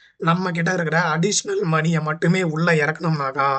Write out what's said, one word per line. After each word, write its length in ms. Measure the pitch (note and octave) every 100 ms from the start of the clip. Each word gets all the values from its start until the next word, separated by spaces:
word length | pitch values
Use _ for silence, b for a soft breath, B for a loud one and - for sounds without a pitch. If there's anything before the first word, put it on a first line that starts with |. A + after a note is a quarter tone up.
| b b
நம்ம 340 | E3 F3 F#3
கிட்ட 180 | E3+ E3+
இருக்கிற 240 | F#3 D#3+ D#3+ E3+
அடிஷனல் 520 | D#3 G3 F#3+ - G3
மணியை 380 | F#3 D#3+ D#3+ D#3+
மட்டுமே 400 | D3+ D#3 E3+ F#3
உள்ள 260 | F3+ D#3 E3+
இறக்கணும்னாக்கா 760 | E3 D3 D#3 F3 D#3 C3+ C3+ C#3